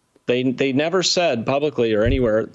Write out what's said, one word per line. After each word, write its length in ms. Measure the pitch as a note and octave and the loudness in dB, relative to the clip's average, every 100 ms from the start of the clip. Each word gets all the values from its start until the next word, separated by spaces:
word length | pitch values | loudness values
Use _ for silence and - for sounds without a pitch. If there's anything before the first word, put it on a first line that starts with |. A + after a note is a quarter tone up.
| _ _ - | _ _ -2
They, 160 | B2 | 0
they 280 | C3 B2+ C#3 | 0 0 -2
never 320 | C3 D#3+ F#3 | 0 0 0
said 420 | E3 F#3 E3+ A2+ A#2 | 0 0 0 0 -2
publicly 480 | C#3 D3+ B2+ A2+ | -2 -2 0 0
or 100 | G#2 | 2
anywhere, 440 | A#2 C3+ A#2+ G#2+ A2 | 2 2 2 0 -2